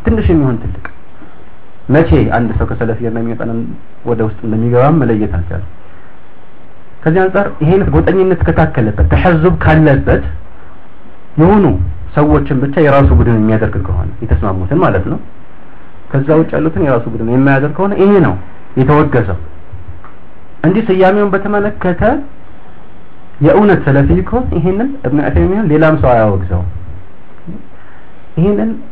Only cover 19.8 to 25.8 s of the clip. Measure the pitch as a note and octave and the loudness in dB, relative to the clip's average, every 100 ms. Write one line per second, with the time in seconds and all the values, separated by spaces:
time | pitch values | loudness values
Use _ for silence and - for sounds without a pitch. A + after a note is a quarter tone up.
19.8 | - - - - - - - - D#3+ F#3+ | -8 -10 -10 -10 -10 -10 -10 -2 0 2
20.8 | A3 F#3 F#3 G3+ G3+ F#3+ G3+ G#3 G#3 - | 2 4 4 4 2 0 -2 -2 -2 -2
21.8 | F3+ F3 G#3 D4 - - - - - - | -2 0 0 0 -4 -8 -10 -10 -10 -10
22.8 | - - - - - - C#3+ F3+ G#3 - | -10 -10 -10 -10 -8 0 4 4 4 4
23.8 | D3 C#3 C#3 F3 - A#3 B3 F#3 E3 G3 | 2 2 4 2 0 -2 -2 0 0 0
24.8 | C4 - - D3 C#3+ D3+ E3+ G3 G#3 D3+ | -2 -4 -2 0 0 2 2 2 2 2